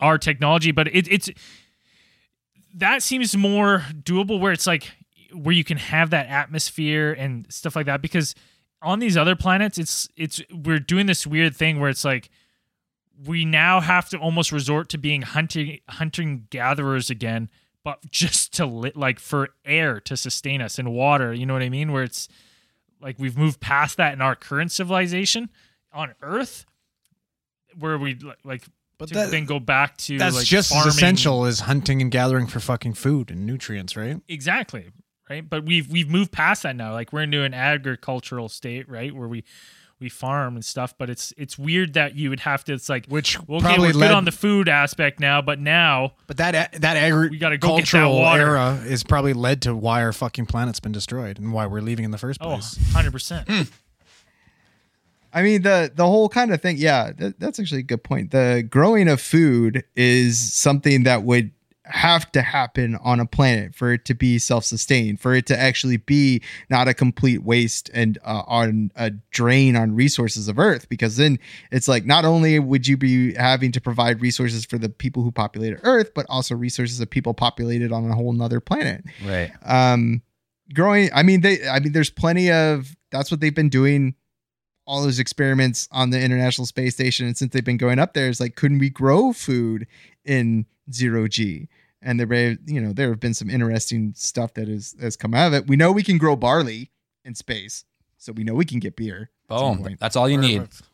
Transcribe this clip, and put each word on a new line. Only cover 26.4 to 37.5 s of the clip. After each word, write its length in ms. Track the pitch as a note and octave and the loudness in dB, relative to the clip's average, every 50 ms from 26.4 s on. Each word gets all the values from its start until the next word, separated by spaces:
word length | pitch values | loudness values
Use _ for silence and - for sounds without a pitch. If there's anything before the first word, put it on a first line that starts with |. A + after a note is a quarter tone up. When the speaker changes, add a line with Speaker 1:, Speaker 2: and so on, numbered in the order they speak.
| C4+ - - - - _ _ _ _ _ _ _ _ _ _ _ _ _ _ _ _ _ _ _ _ _ E3+ F3 | -6 -8 -12 -20 -20 _ _ _ _ _ _ _ _ _ _ _ _ _ _ _ _ _ _ _ _ _ -16 -10
Speaker 1:
where 200 | D3+ D#3 D#3 D3 | -8 -6 -6 -4
we 160 | C#3 C#3 B2+ | -6 -8 -8
li-, 180 | A#2+ C#3+ C#3+ A#2+ _ - | -10 -14 -20 -20 _ -14
like, 200 | C3+ C3 B2 - - _ _ _ _ _ | -14 -14 -14 -14 -18 _ _ _ _ _
Speaker 2:
But 120 | - D3+ D#3+ | -18 -14 -8
Speaker 1:
to 60 | E3+ | -4
Speaker 2:
that, 160 | G#3 G#3 - | -4 -2 -2
Speaker 1:
then 140 | - D#3 D3+ | -2 -4 -4
go 140 | C#3 D3 C#3+ | -4 -6 -4
back 360 | A#2+ B2 C3+ C3+ C#3+ C#3+ - - | -2 0 0 2 0 0 -4 -8
to, 200 | - - C#3+ C3+ | -10 -6 -4 -2
Speaker 2:
that's 180 | F#3 F3+ B2+ | 0 0 0
Speaker 1:
like, 100 | B2+ A#2+ | 0 0
Speaker 2:
just 240 | - F3+ G#3 F#3 - | 2 2 2 2 2
Speaker 1:
farming. 180 | D3 D3 D3+ D3+ | 2 4 4 4
Speaker 2:
as 80 | D3 | 4
essential 500 | D3 E3+ F3+ F#3+ F#3+ - D3+ C3 B2 B2 | 4 4 4 4 4 2 2 2 2 0
as 140 | B2 A#2 G#2+ | 0 -2 -2
hunting 400 | - - C#3 C#3+ - C#3 C3+ C3+ | -2 -2 -2 0 0 0 0 0
and 100 | C3 B2+ | 0 0
gathering 360 | A#2+ B2+ B2 C3 C3 B2+ B2 | 0 0 2 2 2 0 -2
for 140 | G#2+ - A#2+ | -2 -6 -8
fucking 340 | - - B2 A2+ - A#2+ A2+ | -4 -4 -4 -4 -4 -6 -6
food 360 | - - C3+ D3 C#3+ A#2 - | -4 -2 0 0 0 -2 -6
and 160 | - F2+ G2+ | -8 -8 -8
nutrients, 500 | A2 C3 B2+ - - G#2+ G2+ F#2 F#2 - | -6 -8 -8 -10 -10 -10 -10 -10 -10 -10
right? 240 | A2+ G#2+ B2 D3+ F3+ - - | -10 -8 -8 -10 -10 -12 -14
Speaker 1:
Exactly. 640 | E3+ D3 C3 E3 F#3+ B3+ A3+ - - A2 E2+ F2+ - _ _ _ _ _ _ - | -12 -8 -6 -4 -4 -4 -4 -8 -12 -16 -18 -18 -20 _ _ _ _ _ _ -14
Right. 200 | C#3+ D#3 D#3+ D#3 | -14 -14 -10 -8
But 160 | E3 D#3 D3+ | -8 -6 -4
we've, 260 | D#3+ F3 E3+ C#3+ C3 | -2 -2 -2 -2 -2
we've 180 | D#3+ F3 E3 C#3+ | -4 -4 -2 0
moved 220 | E3 F#3+ G3+ F3 | 0 0 -2 -2
past 320 | - - D#3 F3 G#3 - | -2 -2 0 0 0 0
that 140 | - D3+ B2+ | -2 -8 -8
now. 160 | A#2+ A2+ A2 | -8 -8 -8
Like, 200 | A2 A#2 A#2 - | -8 -8 -10 -8
we're 100 | - D3+ | -6 -6
into 200 | D#3 D3 D3 C#3+ | -4 -2 -2 -2
an 100 | C#3 C3+ | -2 -4